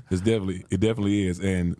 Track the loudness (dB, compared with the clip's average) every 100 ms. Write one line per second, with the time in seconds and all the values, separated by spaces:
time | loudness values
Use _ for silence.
0 | -4 -2 0 0 -2 -6 -4 0 0 2
1 | 0 2 0 -2 -2 0 0 -4